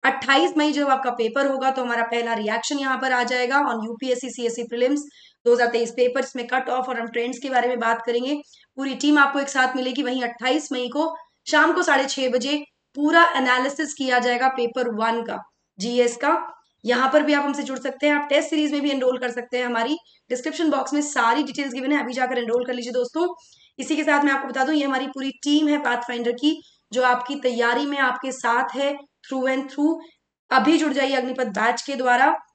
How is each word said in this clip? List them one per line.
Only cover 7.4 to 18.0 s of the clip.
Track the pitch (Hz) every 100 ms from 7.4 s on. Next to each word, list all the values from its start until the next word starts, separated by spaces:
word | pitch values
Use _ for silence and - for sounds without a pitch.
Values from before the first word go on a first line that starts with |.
| 277
बारे | 247 240
में | 247
बात | 226 226 233
करेंगे। | 240 254 294 - - _ -
पूरी | 277 254
team | 294 294
आपको | 277 285
एक | 277
साथ | 269 254 254
मिलेगी। | 254 254
वहीं | 247 262
अट्ठाईस | 240 233 247 302 302
मई | 262 247
को | 262 320 320 - _ -
शाम | 302 320
को | 339
साढ़े | 349 277 269
छह | - 254
बजे | 247 240 294 294 _ _ -
पूरा | 294 339 330 269
analysis | 254 247 269 277 302
किया | - 262 247
जाएगा | 233 240 262
paper | 262 240 254 240
one | 214 226 233
का, | 226 202 - _ _ -
जीएस | 208 240 240 240
का। | 285 330 - - _ _ 214
यहाँ | 240 262
पर | 302
भी | 294
आप | 285 285
हमसे | 285
जुड़ | 240 262
सकते | 269 269